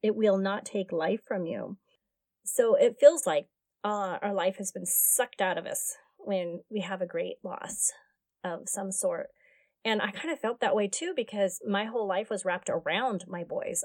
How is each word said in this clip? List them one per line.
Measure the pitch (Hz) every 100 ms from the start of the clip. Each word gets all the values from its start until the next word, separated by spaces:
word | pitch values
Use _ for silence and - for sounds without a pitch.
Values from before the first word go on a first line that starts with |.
it | 214
will | 214 214 190
not | 190 202
take | - 208 190
life | 175 160 220 -
from | 202
you." | 165 110 - 202 _ _ _ _ _ _
So | - - 233 196
it | 233 233
feels | 285 330 -
like, | 151 - _ _ _
uh, | 208 208 190 165
our | 208
life | 196 180 196
has | 190
been | - 180
sucked | - - - 233 -
out | 190 175
of | -
us | - - - _ _
when | 392 190 175 170 -
we | 214
have | 180 190
a | 180
great | 170 180 -
loss | 185 - - - - - _ _ _ _
of | 190 170 -
some | 208 196
sort. | 185 190 170 - _ _ _ _ _
And | 226 214
I | 208
kind | - 320
of | 320
felt | 214 240
that | 226
way | 214 202
too, | - 339
because | 339 220 208 196 185 -
my | 202
whole | 220 233 202
life | 185 220
was | 208
wrapped | 190 180 -
around | 170 - 180 254 202 -
my | 180
boys. | 170 - - -